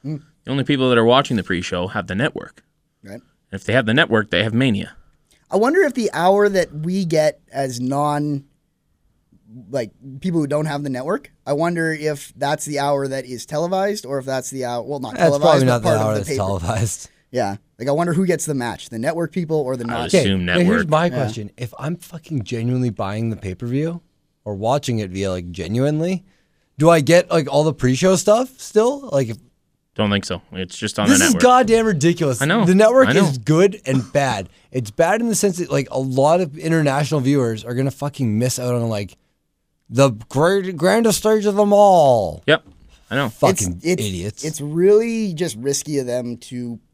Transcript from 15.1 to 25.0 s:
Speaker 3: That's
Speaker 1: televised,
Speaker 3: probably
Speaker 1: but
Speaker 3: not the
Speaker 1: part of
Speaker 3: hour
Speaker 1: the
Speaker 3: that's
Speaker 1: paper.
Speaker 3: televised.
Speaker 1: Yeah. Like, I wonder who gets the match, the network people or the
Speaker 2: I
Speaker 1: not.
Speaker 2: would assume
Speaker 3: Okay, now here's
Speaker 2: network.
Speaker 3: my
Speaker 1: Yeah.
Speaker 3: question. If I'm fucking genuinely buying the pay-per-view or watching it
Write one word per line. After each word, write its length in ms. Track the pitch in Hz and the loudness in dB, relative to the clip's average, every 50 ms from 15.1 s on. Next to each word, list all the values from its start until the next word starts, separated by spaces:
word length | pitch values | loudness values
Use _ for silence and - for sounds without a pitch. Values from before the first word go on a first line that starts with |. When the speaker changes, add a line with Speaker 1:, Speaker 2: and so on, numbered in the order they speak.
| - | -4
Speaker 3:
That's 100 | - 180 | 0 0
Speaker 1:
televised, 180 | 160 143 143 | 2 2 4
Speaker 3:
probably 180 | 147 170 151 139 | 4 4 4 6
Speaker 1:
but 100 | 131 127 | 4 2
Speaker 3:
not 60 | 123 120 | 2 2
the 40 | 110 | 2
Speaker 1:
part 120 | 110 - | 0 0
of 60 | 107 | 2
Speaker 3:
hour 120 | 107 107 107 | 0 0 -2
Speaker 1:
the 60 | 107 | -2
Speaker 3:
that's 100 | 98 - | -4 -4
Speaker 1:
paper. 80 | 143 | -4
Speaker 3:
televised. 720 | 131 98 95 98 92 85 90 113 101 107 107 - - - - _ _ _ _ | -4 -2 -2 -4 -4 -2 -4 -2 -2 -2 -4 -4 -10 -14 -20 _ _ _ _
Speaker 1:
Yeah. 240 | - 123 113 98 98 - _ _ _ _ | -4 -4 -4 -4 -6 -8 _ _ _ _
Like, 80 | 120 | -4
I 40 | 139 | -2
wonder 220 | 143 156 170 175 165 | 0 0 0 0 0
who 120 | 175 190 | 0 2
gets 200 | 175 170 147 - | 0 0 -2 -2
the 80 | 151 147 | -4 -4
match, 360 | 131 120 120 101 - - - | -4 -4 -4 -6 -10 -14 -12
the 100 | 120 113 | -10 -4
network 320 | 117 151 160 165 170 165 | -4 -4 -2 -2 -6 -4
people 260 | - 190 170 156 160 | -4 -6 -4 -2 -2
or 200 | 151 139 127 131 | -2 -2 -2 -4
the 80 | 123 117 | -6 -6
Speaker 2:
I 20 | |
Speaker 1:
not. 100 | 117 117 117 120 | -6 -4 -4 -2
Speaker 2:
would 100 | 117 - | 2 2
assume 280 | 180 131 98 95 92 | 2 2 2 0 0
Speaker 3:
Okay, 40 | 90 | 0
now 80 | 87 90 | 0 2
here's 120 | 175 175 | 2 2
Speaker 2:
network. 220 | 180 220 233 190 156 | 2 2 2 0 2
Speaker 3:
my 160 | 156 156 170 | 0 2 2
Speaker 1:
Yeah. 40 | 175 - | 0 -2
Speaker 3:
question. 360 | 151 135 107 110 117 107 101 _ | -2 -4 -4 -4 -8 -10 -12 _
If 160 | - 131 110 - - | -12 -12 -12 -10 -10
I'm 160 | 135 151 180 | -8 -8 -8
fucking 480 | - - - - 156 _ - 160 135 104 | -8 -12 -18 -18 -18 _ -6 -6 -6 -4
genuinely 460 | - 120 117 113 123 127 127 127 123 | -4 -6 -4 -2 -2 0 0 -2 -2
buying 400 | 104 - 104 95 101 110 117 113 | -2 -4 -6 -6 -4 -4 -4 -4
the 60 | 110 | -4
pay-per-view 640 | - - 98 92 - 123 117 123 139 151 165 170 170 _ _ _ _ _ _ _ _ _ | -6 -8 -10 -8 -8 -6 -4 -4 -2 -2 -4 -6 -10 _ _ _ _ _ _ _ _ _
or 120 | 110 104 | -10 -8
watching 440 | 95 104 113 135 147 - - 120 | -4 -2 -2 -2 -2 -2 -2 -4
it 120 | 110 | -4